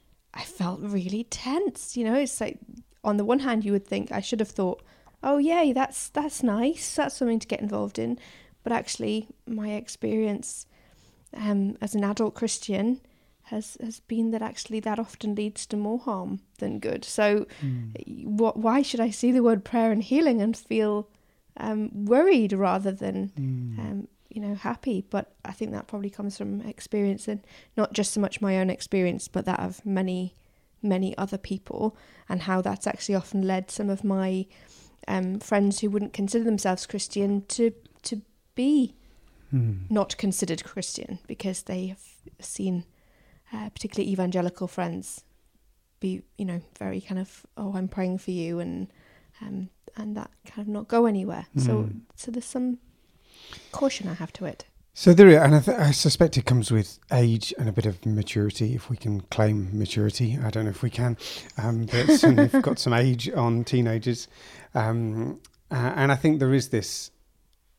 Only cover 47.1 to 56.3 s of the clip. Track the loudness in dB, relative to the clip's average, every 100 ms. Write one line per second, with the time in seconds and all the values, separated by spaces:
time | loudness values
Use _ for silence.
47.1 | -8 -8 -14 -20 -10 -6 -4 -4 -4 -2
48.1 | -4 -4 -6 -4 -4 -6 -6 -10 _ -20
49.1 | -20 _ -18 -12 -10 -10 _ -18 -12 -10
50.1 | -8 -12 _ -18 -10 -6 -6 0 2 4
51.1 | 2 -2 -8 -6 0 2 2 0 -6 -14
52.1 | -16 -10 -8 -6 -4 -4 -4 _ _ _
53.1 | _ _ -20 -20 -20 -16 -2 -2 -2 -6
54.1 | -6 -8 -8 -10 -10 -16 _ _ 4 10
55.1 | 12 12 12 10 8 6 4 4 4 2
56.1 | 4 4